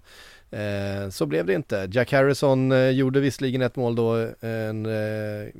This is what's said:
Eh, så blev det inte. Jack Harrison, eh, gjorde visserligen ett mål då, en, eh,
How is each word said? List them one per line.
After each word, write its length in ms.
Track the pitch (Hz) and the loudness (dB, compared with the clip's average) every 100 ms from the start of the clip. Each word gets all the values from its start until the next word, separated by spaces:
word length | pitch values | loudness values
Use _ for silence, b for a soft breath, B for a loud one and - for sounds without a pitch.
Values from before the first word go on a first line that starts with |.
| - B B B B | -14 B B B B
Eh, 580 | 107 104 101 101 98 98 | -6 -4 -4 -4 -4 -6
så 160 | - 151 | -4 -2
blev 200 | 160 175 | -2 0
det 80 | |
inte. 360 | 185 - 104 95 | -2 -2 -4 -2
Jack 200 | 120 120 | 0 2
Harrison, 580 | 139 139 135 143 131 131 | 4 4 4 2 4 4
eh, 180 | 131 131 | 4 4
gjorde 300 | 131 131 135 | 4 2 2
visserligen 420 | 139 - 135 127 | 2 0 -2 0
ett 140 | 123 - | 0 0
mål 200 | 120 117 | -2 2
då, 180 | 113 113 113 113 | 2 0 -2 -6
en, 460 | 113 113 110 110 110 | -6 -4 -4 -4 -4
eh, 640 | 110 107 107 107 104 107 | -4 -4 -4 -6 -8 -12